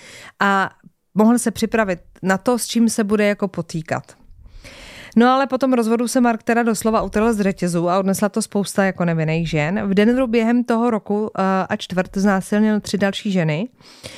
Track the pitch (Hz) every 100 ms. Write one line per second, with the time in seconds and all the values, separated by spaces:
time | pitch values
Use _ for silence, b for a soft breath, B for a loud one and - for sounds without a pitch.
0 | B B B - 202 196 185 - - _
1 | _ 185 214 240 233 - 220 226 208 175
2 | - - 180 190 - 247 - 233 226 220
3 | 208 214 208 208 196 - 165 165 156 127
4 | - - - - - B B B B B
5 | B - 240 262 269 262 269 254 220 226
6 | 240 262 240 226 - 233 233 220 220 220
7 | 196 208 226 214 196 190 180 170 170 185
8 | 190 185 208 233 214 208 196 - 190 185
9 | 175 165 156 160 165 156 147 202 202 190
10 | 214 247 262 233 226 247 240 226 240 220
11 | - 208 214 - 190 190 185 208 - 180
12 | 185 196 202 190 - 208 214 214 - 196
13 | 196 190 214 190 156 151 233 B B B
14 | B